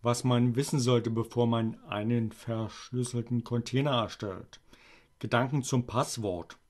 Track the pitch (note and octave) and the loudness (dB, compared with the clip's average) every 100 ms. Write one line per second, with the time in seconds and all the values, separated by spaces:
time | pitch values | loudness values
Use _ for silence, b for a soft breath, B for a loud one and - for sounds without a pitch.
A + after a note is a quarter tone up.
0 | A#2+ A#2 B2 B2 B2 A#2+ - D3+ A#2+ B2 | 0 2 4 4 4 2 0 2 4 4
1 | A2+ A2+ A2+ A#2+ A#2 A#2 A2+ A2 - G#2 | 2 -2 -2 0 2 2 0 -4 -6 -4
2 | G#2+ A#2+ A2 - - A2+ A2 - - B2 | 0 0 0 -6 -6 -4 -4 -8 -8 -6
3 | B2 A#2+ A2 A#2+ A2+ A#2+ A2+ C3 D3 B2 | -4 -4 -2 -2 0 -2 0 0 2 0
4 | G#2+ - G#2 F#2 - - B B B B | 0 -4 -8 -8 -12 -20 B B B B
5 | B _ A#2+ A#2 B2+ C#3+ C3 B2+ A#2+ A2+ | B _ 0 0 2 0 0 0 0 -2
6 | C#3+ - G#2 F2 E2+ - | -2 -2 -4 -4 -8 -16